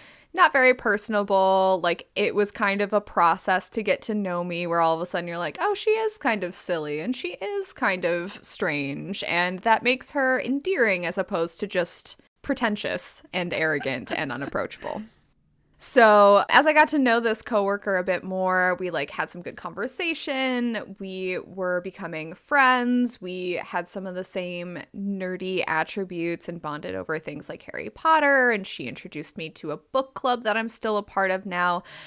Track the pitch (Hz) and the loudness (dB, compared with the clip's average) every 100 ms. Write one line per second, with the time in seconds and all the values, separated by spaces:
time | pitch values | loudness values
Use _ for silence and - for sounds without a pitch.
0 | - - _ 359 320 277 254 254 233 208 | -20 -20 _ 4 4 6 4 4 2 -2
1 | - 214 202 196 190 190 190 185 170 170 | 0 -2 2 4 6 4 4 4 2 -2
2 | - - 202 202 202 - 202 202 202 208 | -4 -2 0 2 0 0 0 0 0 0
3 | 208 - 170 175 - 185 - 233 202 - | 0 4 4 4 2 0 0 -4 0 0
4 | - 214 190 175 175 170 175 170 165 165 | 0 -2 -2 -2 -2 -4 0 2 4 2
5 | 170 175 175 170 165 - 403 392 440 440 | -2 -4 -4 -4 -6 -2 -2 0 2 2
6 | 440 - 269 214 180 - - 170 151 151 | 0 -2 -2 0 -2 -6 -2 -2 -2 -4
7 | 190 254 359 359 392 403 381 - 226 185 | -4 -4 -6 -8 -6 -4 -6 -2 -2 0
8 | 170 175 180 - - - 180 147 139 147 | 0 -2 -4 -8 -8 -4 -2 -2 -4 -6
9 | 156 151 - 170 180 185 226 220 240 254 | -8 -8 -2 0 0 0 2 2 2 0
10 | - 285 262 262 - 277 359 370 226 185 | -2 -2 0 0 0 -4 -2 2 2 2
11 | 175 185 185 185 170 - 202 185 175 - | -2 -4 -2 -2 -2 -2 -4 -2 -2 -4
12 | - - _ _ - - 233 208 - 180 | -8 -16 _ _ -4 0 0 -2 -4 -2
13 | - - - 180 175 - 160 143 131 127 | -2 -4 -6 -6 -4 -2 0 0 -2 -6
14 | - - 147 123 139 117 90 - - - | -6 -6 -4 -6 -6 -4 -6 -6 -8 -8
15 | 220 _ _ _ _ _ _ _ - 254 | -10 _ _ _ _ _ _ _ 2 6
16 | 220 208 202 202 - - 302 302 302 302 | 8 10 10 8 6 6 6 6 6 4
17 | 254 233 226 220 - 226 196 202 208 190 | 4 4 2 0 0 2 2 0 0 0
18 | 185 180 185 185 185 185 180 180 180 160 | 2 -2 -2 -2 2 2 2 0 -2 -4
19 | 143 - 160 175 - - 175 165 240 - | -4 -4 -6 -6 -12 -10 -12 -8 -8 -4
20 | 339 311 - 262 262 247 240 220 - 196 | -4 -4 -4 -2 0 0 -2 -4 -8 -12
21 | 190 185 185 180 - 185 180 180 180 - | -10 -6 -4 -4 -6 -6 -2 -2 -4 -10
22 | 170 160 156 185 _ 285 254 254 240 247 | -10 -8 -10 -14 _ 4 6 6 4 2
23 | 247 - 180 185 180 175 - 185 175 202 | 0 -2 -8 -6 -4 -6 -4 -6 -6 -8
24 | 190 180 190 196 180 175 175 170 - - | -8 -8 -6 -6 -6 -8 -10 -12 -14 -8
25 | 202 196 185 180 185 185 - 160 165 208 | -6 -4 -4 -6 -4 -2 -2 -2 -2 -4
26 | 185 175 170 170 - 175 151 147 185 95 | -6 -4 -4 -4 -8 -10 -8 -8 -8 -8
27 | - 156 156 151 - - - - - - | -6 -6 -8 -12 -12 -14 -12 -12 -12 -2
28 | 320 320 285 269 247 214 190 - 127 - | 2 4 6 4 4 2 -4 -10 -10 -12
29 | 180 151 - - 160 - 156 151 - 262 | -12 -12 -12 -10 -12 -10 -8 -10 -4 -4
30 | 269 - 262 247 226 220 226 - 226 214 | -4 -4 -2 0 0 -2 -2 -4 -2 -2
31 | 208 - 190 190 196 180 180 175 - - | -2 -2 0 0 -2 -2 0 0 -6 -16